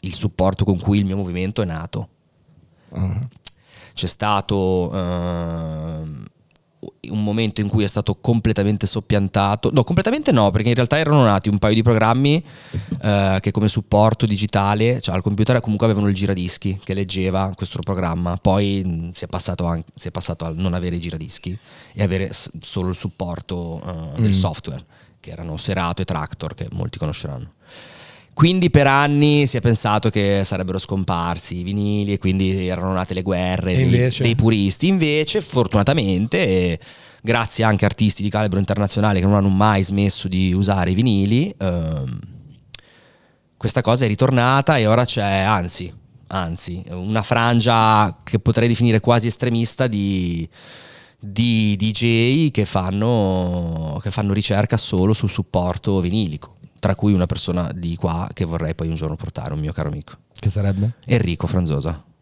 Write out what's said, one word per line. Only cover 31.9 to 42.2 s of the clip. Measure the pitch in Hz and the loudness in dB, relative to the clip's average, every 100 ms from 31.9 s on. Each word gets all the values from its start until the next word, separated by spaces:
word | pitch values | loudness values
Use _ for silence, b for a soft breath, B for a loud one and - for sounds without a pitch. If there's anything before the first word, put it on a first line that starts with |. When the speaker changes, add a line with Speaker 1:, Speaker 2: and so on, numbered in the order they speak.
| 104 101 | 0 0
Speaker 1:
e | 101 | 0
quindi | - 95 95 95 92 | 0 2 2 0 -2
erano | 90 92 | -2 -2
nate | 92 92 | -2 -2
le | 92 | -4
guerre | 92 90 90 92 92 | -2 0 0 0 0
Speaker 2:
E | |
Speaker 1:
dei, | 90 | 2
Speaker 2:
invece? | 127 120 123 120 | 2 2 2 0
Speaker 1:
dei | 120 | 0
puristi. | 117 110 110 98 - 175 | 4 4 4 2 2 2
Invece, | 196 156 151 151 220 | 2 2 2 0 -2
fortunatamente, | - 127 101 104 101 151 101 92 110 180 | -2 0 2 2 2 2 2 0 0 0
e | 160 92 90 80 B B B B | 2 2 2 -2 B B B B
grazie | 113 117 113 - | 0 0 0 0
anche | 110 104 | 2 4
a | 104 | 2
artisti | - 107 - | 2 0 2
di | 101 | -2
calibro | 104 107 95 | 0 0 0
internazionale | 95 101 101 - 107 98 | 0 0 0 2 2 4
che | 95 | 4
non | |
hanno | 104 98 | 4 4
mai | 95 107 98 | 4 4 4
smesso | 90 101 101 - 98 | 2 2 0 0 -2
di | 92 95 | 0 2
usare | 90 98 98 87 | 2 2 2 2
i | |
vinili, | 92 123 101 98 117 185 - | 2 2 2 2 2 0 -2
ehm, | 95 87 80 76 65 58 | -2 -2 -2 -4 -6 -10